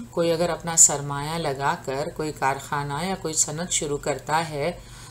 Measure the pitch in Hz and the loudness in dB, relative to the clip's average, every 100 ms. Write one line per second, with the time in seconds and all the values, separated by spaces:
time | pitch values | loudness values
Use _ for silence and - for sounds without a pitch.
0 | - 175 170 165 180 156 170 165 - 147 | -2 0 2 4 2 0 0 6 6 6
1 | 143 143 147 170 156 135 139 175 - 135 | -2 -2 -2 -2 -2 0 0 0 -2 -2
2 | 147 - 156 - 135 139 - 143 143 143 | -2 -2 -4 0 0 0 -2 -2 -2 -2
3 | 185 185 160 156 - 151 180 - 151 143 | -2 -2 0 0 0 -2 -2 -2 0 0
4 | 147 135 - 156 160 147 151 175 - - | 0 -2 0 0 0 0 -2 -2 -10 -16
5 | - | -16